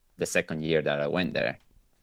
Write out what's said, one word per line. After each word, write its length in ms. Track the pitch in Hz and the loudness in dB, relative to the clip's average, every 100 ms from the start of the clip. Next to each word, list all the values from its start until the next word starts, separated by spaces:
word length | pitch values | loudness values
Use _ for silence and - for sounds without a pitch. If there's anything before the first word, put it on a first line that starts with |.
| _ - | _ -6
the 80 | 85 | 0
second 380 | 90 87 78 | 0 0 -4
year 180 | 78 80 | 2 2
that 180 | 73 71 | 2 0
I 80 | 73 | 0
went 260 | 82 85 | 0 0
there. 240 | 69 60 - _ - _ _ | 0 -2 -4 _ -20 _ _